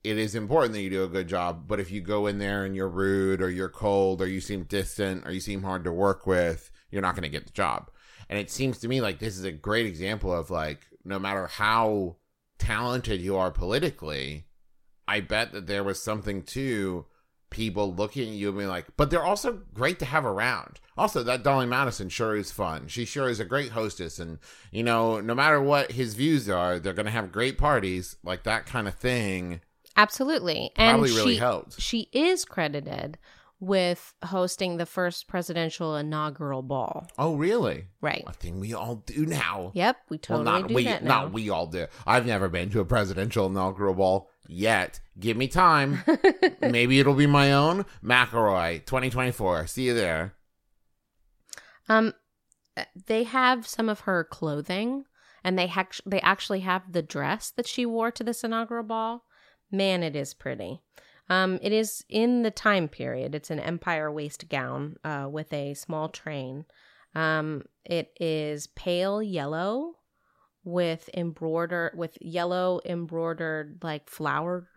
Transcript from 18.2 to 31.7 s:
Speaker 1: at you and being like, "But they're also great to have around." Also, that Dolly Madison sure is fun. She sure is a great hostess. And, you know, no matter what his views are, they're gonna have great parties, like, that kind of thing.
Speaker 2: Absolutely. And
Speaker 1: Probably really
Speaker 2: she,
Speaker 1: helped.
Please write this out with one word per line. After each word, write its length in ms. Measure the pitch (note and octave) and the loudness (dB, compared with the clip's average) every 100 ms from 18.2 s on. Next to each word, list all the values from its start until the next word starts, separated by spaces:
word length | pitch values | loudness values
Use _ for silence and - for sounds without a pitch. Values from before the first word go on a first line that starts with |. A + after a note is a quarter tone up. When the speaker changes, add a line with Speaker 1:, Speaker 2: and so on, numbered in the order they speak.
| A2+ | -6
Speaker 1:
at 60 | |
you 160 | G#2 G2+ | -4 -4
and 60 | G2 | -4
being 140 | G2 | -4
like, 160 | F2+ - - | -6 -4 0
"But 140 | D3 | 2
they're 140 | E3+ | 2
also 380 | E3 G3+ C4 G#3 - | 2 0 -2 -4 -8
great 240 | A2+ C#3+ F3+ | -2 -2 0
to 60 | C3 | -2
have 180 | D#3 | 0
around." 540 | B2 G2 B2 G#2 - - - - | 0 0 0 -2 -6 -18 -10 -2
Also, 280 | G#3 C3+ | 0 0
that 180 | A#2+ B2+ | 0 2
Dolly 240 | C#3 C3+ A#2+ | 2 2 2
Madison 420 | B2+ C3 - F#2 | 0 0 -2 -6
sure 280 | - A2 G#2+ | -2 0 0
is 160 | F#2+ | -4
fun. 340 | - F2+ D#2+ D#2 | -4 -4 -4 -8
She 180 | A#2+ | -8
sure 240 | A#2 C#3+ B2+ | -6 -2 -2
is 120 | A2 | -2
a 40 | |
great 280 | F#2+ C3+ B2+ | -2 -2 -2
hostess. 480 | A2+ G#2+ - E2 - | -2 -4 -4 -10 -8
And, 180 | E2 D#2 - - - | -10 -12 -16 -20 -10
you 140 | G#2 | -2
know, 360 | A#2 A2+ A2+ A2 | 2 4 4 0
no 140 | A2 | 0
matter 260 | B2 D3+ D3 | 2 4 6
what 320 | C#3 C#3+ - | 6 4 2
his 220 | A#2+ A#2 | -2 -4
views 340 | G#2 D3+ D3 G2+ | 0 2 2 2
are, 300 | F2+ F2 F2 | 2 2 0
they're 140 | F#2+ | -2
gonna 160 | F#2 G#2+ | -2 -2
have 220 | A2+ F#2 | -2 -2
great 260 | G2 C3 - | -2 0 2
parties, 580 | D3 B2 F#2+ F#2 F2+ - | 4 4 2 -2 -6 -10
like, 220 | F2 F#2 | -8 -4
that 200 | A2 A2 | -2 -2
kind 220 | - A#2+ G2+ | -2 -4 -4
of 80 | |
thing. 640 | - B2+ B2 G2+ F#2 F2+ E2+ _ _ - - | -2 0 0 0 -2 -4 -8 _ _ 0 6
Speaker 2:
Absolutely. 720 | G#3+ - C4+ D#4+ F3 D#3 - - | 6 4 0 0 0 -2 -2 4
And 220 | A3+ A3+ | 6 8
Speaker 1:
Probably 100 | B2+ - | 6 6
really 180 | B3+ | 4
Speaker 2:
she, 40 | A3+ | 4
Speaker 1:
helped. 400 | B2 F#2 - | 2 0 -4